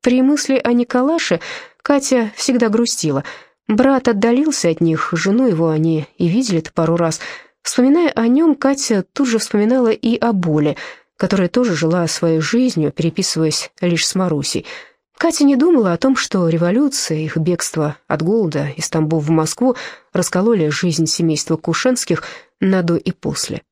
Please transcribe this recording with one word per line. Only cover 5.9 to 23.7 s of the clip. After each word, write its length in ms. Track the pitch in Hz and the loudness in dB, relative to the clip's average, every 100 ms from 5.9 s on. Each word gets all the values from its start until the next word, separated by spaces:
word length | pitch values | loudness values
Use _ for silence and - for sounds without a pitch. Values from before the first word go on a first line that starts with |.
| 160 143 _ | 0 -4 _
и 100 | 175 | 0
видели-то 440 | 196 254 170 160 | 0 0 -2 -2
пару 260 | - 160 170 | -2 0 2
раз. 220 | 170 156 - - - _ | 0 -2 -10 -16 -20 _
Вспоминая 460 | - - 254 302 339 | -6 2 4 4 2
о 180 | - 233 | 2 2
нём, 260 | 254 330 | 4 4
Катя 500 | 285 269 277 - 208 185 | 2 0 -2 0 -2 -2
тут 160 | - 269 | -2 -2
же 120 | 226 | 0
вспоминала 480 | - 208 208 254 233 | 0 0 2 2 2
и 300 | 214 226 233 | 0 0 0
о 160 | 233 | 0
Боле, 440 | 208 175 151 151 - - - _ _ | 0 0 2 0 -2 -10 -18 _ _
которая 300 | 185 190 180 | -2 0 2
тоже 280 | 240 247 165 | 2 0 0
жила 320 | 160 175 165 | 0 0 0
своей 340 | - 170 160 | 0 0 0
жизнью, 500 | 151 233 254 170 147 | 0 0 0 0 -2
переписываясь 800 | - 165 160 185 - 160 151 - _ | 0 -4 -2 -4 0 0 -2 -8 _
лишь 240 | 180 170 - | -2 0 -2
с 80 | |
Марусей. 540 | 190 185 151 139 - - - - _ _ _ | -2 0 -2 -2 -6 -8 -18 -20 _ _ _
Катя 280 | 339 320 285 | -2 2 2
не 100 | 277 | 4
думала 380 | 311 320 202 | 4 4 2
о 40 | 170 | 0
том, 180 | 262 262 | 0 0
что 320 | - 196 170 | 0 0 0
революция, 680 | 160 175 214 285 277 - 156 | 2 2 2 0 -2 -4 -4
их 180 | 156 165 | -4 -2
бегство 600 | 160 175 - - 151 151 _ | -2 -2 -4 -4 -4 -4 _
от 140 | 147 | -4
голода 460 | 160 226 190 143 147 139 | 0 0 0 -2 -6 -6
из 100 | - | -4
Тамбова 300 | 165 156 160 | -2 0 0
в 100 | 147 | 2
Москву 440 | 160 156 - 254 254 - - _ | 2 0 0 0 -2 -6 -18 _
раскололи 560 | 180 175 185 208 226 156 | -4 -2 0 2 2 0
жизнь 380 | 147 180 160 156 | 0 -2 0 -2
семейства 480 | - 170 156 - 160 | 0 0 -2 -2 -4
Кушенских 640 | - 160 254 247 - 165 - - - _ | -2 -2 0 -2 -2 -4 -4 -18 -20 _
на 240 | 190 190 | 0 2
до 140 | 170 170 | 2 -2
и 140 | - | -2
после. 520 | - - 139 - - _ | -6 -8 -8 -8 -10 _